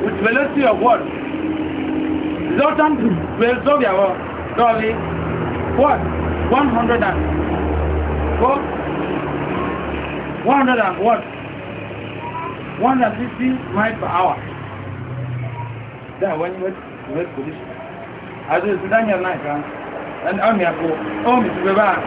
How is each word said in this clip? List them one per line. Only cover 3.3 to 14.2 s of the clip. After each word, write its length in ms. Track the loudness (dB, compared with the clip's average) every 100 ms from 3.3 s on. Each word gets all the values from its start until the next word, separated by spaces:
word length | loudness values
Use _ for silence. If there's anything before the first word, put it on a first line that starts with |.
| 2
will 180 | 2 4 4
solve 160 | 4
your 140 | 4 4
what? 840 | 2 2 -6 -6 -6 2 4 4 2 0 -2 -2 -2 -2 -2 -2 -2 4
What? 200 | 4 4 0 -2 -2 0 2
One 160 | 4 4
hundred 320 | 2 2 2
and 160 | 2 2 0 0 0 0 0 0 0 0 0 0 0 2
what? 180 | 4 2 0 -4 -4 -4 -2 -2 -2 -4 -2 -2 -2 -4 -4 -4 -6 -6 -6 -2 2
One 220 | 4 4
hundred 120 | 4
and 160 | 2 2
what? 220 | 2 2 0 -10 -10 -10 -10 -10 -10 -10 -10 -10 -8 -8 -8 -8 -10 0
One 200 | 4 4
hundred 180 | 2 0
fifty 300 | -6 -2 -2 -2 -2
miles 240 | 0 0 0
per 80 | -2
hour. 280 | 2